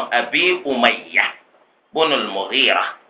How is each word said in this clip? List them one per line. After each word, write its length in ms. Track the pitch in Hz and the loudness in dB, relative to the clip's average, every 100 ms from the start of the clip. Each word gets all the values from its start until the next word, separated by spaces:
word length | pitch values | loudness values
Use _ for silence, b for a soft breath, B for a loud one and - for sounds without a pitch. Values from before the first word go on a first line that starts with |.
| 110 | -2
Abi 340 | 120 117 147 180 180 | -2 0 0 0 0
Umayya, 640 | 143 123 120 - - - - - _ _ _ _ _ | -2 2 2 2 -4 -4 -4 -6 _ _ _ _ _
ibn 180 | 151 160 | 0 2
al-Mughira. 720 | 131 107 98 98 127 120 92 - - _ | 2 -2 -6 -4 0 2 2 0 -8 _